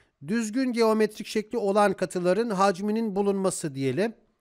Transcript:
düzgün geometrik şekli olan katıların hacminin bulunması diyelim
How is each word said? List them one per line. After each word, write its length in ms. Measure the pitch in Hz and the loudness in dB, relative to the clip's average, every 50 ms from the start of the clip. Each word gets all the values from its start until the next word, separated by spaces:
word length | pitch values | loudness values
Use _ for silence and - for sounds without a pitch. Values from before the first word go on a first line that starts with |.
| _ _ _ - 135 | _ _ _ -14 -6
düzgün 460 | 151 214 233 220 214 208 262 269 254 | -4 -2 -2 -2 -2 -2 -2 -2 0
geometrik 540 | 220 233 226 220 220 220 214 208 214 - 208 | 2 2 4 4 4 4 2 0 0 -6 -10
şekli 320 | - - 220 208 - - 233 | -6 -4 -4 -4 -4 -4 -2
olan 340 | 202 196 196 214 208 202 | 0 2 2 4 4 2
katıların 580 | 190 - 185 175 - 180 175 180 185 214 240 240 | 2 0 -4 -4 -4 -2 0 0 2 2 0 -2
hacminin 640 | 196 180 196 202 185 175 202 208 214 226 233 214 185 | 0 2 2 2 2 0 -2 -2 -2 0 -2 -2 0
bulunması 580 | 202 202 202 196 196 190 185 - - - 151 135 | 0 0 0 0 0 0 -2 -2 -2 -6 -6 -4
diyelim 400 | 135 135 131 123 160 208 233 - _ _ _ _ _ | -2 -2 -2 0 0 -2 -2 -4 _ _ _ _ _